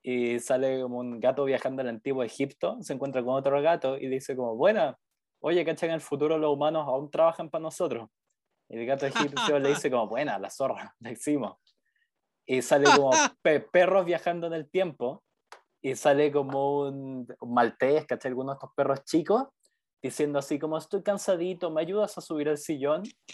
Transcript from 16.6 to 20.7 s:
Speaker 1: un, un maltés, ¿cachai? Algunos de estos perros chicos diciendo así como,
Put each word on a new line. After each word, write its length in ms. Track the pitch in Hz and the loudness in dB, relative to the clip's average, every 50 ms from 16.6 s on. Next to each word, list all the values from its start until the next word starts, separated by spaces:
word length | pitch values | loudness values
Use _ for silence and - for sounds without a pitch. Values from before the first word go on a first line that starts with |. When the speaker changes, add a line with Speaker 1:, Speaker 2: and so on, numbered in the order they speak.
| 139 143 143 143 143 139 | 0 0 0 0 -2 -4
Speaker 1:
un, 380 | 139 139 135 135 131 127 123 - - - | -4 -8 -8 -10 -10 -10 -10 -12 -14 -12
un 140 | - 120 120 | -8 -2 2
maltés, 500 | 120 120 113 - - 127 131 147 156 147 - | 2 2 2 2 0 2 2 2 2 0 -2
¿cachai? 220 | 123 113 - 131 | -4 -6 -4 -4
Algunos 240 | 127 127 131 135 135 | -4 -4 -6 -6 -8
de 20 | - | -10
estos 140 | - - _ | -12 -6 _
perros 300 | - 139 131 139 135 - | 0 0 2 0 -2 -2
chicos 400 | - - 160 156 - 202 240 277 - _ _ _ _ _ _ _ _ _ _ | 0 0 0 2 2 2 0 0 -2 _ _ _ _ _ _ _ _ _ _
diciendo 380 | - 127 - - 147 147 143 143 | -10 -8 -4 -2 -2 0 0 -2
así 200 | 139 - 208 156 | -2 -2 -4 -4
como, 180 | 156 156 | -2 -4